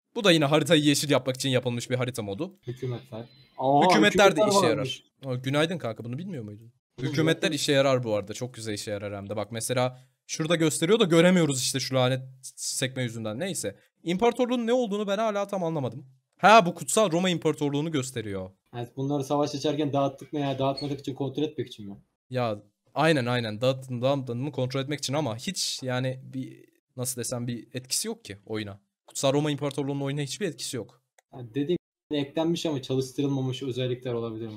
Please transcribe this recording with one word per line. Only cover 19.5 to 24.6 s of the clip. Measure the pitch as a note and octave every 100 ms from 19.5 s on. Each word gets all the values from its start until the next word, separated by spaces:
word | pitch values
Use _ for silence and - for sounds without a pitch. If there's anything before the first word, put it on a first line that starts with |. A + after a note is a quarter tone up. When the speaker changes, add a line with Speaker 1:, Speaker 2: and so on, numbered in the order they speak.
Speaker 2:
açarken | C#3+ D#3 C#3+ D3
dağıttık | C#3 C#3 C3+ -
mı | D3+
ya | C#3 C3
dağıtmadık | C3+ C3+ D3 C3+
için | -
kontrol | B2+ A2+ D3
etmek | D3+ C#3 A#2
için | - G2+
mi? | G2+ _ _ -
Speaker 1:
Ya | B2+ A#2 G#2 - _ _
aynen, | - D#3+ D3+ A#2+
aynen. | B2 A2+ G#2+
Dağıttın, | B2+ C3 C3 A#2+
dağıtmadın | B2+ C#3+ B2+ A#2+
mı | D3
kontrol | -